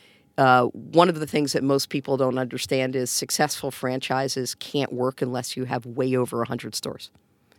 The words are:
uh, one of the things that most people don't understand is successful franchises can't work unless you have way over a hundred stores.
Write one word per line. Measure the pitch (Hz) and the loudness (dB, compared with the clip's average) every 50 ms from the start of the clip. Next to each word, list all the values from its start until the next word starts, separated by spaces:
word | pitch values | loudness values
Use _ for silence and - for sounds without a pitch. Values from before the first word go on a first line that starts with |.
| - - - _ _ _ _ | -20 -20 -20 _ _ _ _
uh, | - 135 127 127 127 123 | 4 6 8 8 6 6
one | - - 104 - - - 165 175 180 | 4 0 -6 -10 2 6 6 8 8
of | 170 156 | 6 0
the | 156 135 | -2 -2
things | - 151 147 135 - | 0 0 0 0 0
that | 151 131 | 0 2
most | 135 139 139 - - | 2 2 2 0 -2
people | - 143 135 - 135 | -4 -4 -2 0 0
don't | 131 135 127 123 | 2 2 2 0
understand | 131 131 117 135 127 - - 139 131 131 131 131 | 0 -2 -4 -6 -6 -4 -2 0 0 0 0 -2
is | 139 127 120 - | -2 -2 -2 -2
successful | - - - - - 151 143 - - - 139 | -4 -4 -2 0 0 0 0 0 -2 -6 -6
franchises | - - - 127 127 135 - - 131 131 135 131 - 135 127 - - | -6 -4 -4 -2 -2 -2 -2 -2 0 0 0 -2 -2 -4 -4 -6 -6
can't | - - - - 143 135 - 123 | -10 -8 -4 -2 -2 -2 -2 -2
work | 120 123 131 131 - 143 | -2 -2 -2 -2 -2 -4
unless | 123 123 123 127 - - | -4 -2 -4 -6 -6 -6
you | 131 127 | -6 -6
have | 120 127 123 117 | -4 -4 -6 -6
way | 127 113 139 127 131 127 | -6 -4 -2 0 0 2
over | 127 123 120 123 117 117 | 0 0 0 -2 -2 -2
a | 117 | -2
hundred | 127 120 - 113 - | -4 -6 -6 -8 -8
stores. | - - - - - - - _ _ _ _ _ _ _ _ _ | -8 -8 -8 -10 -10 -14 -20 _ _ _ _ _ _ _ _ _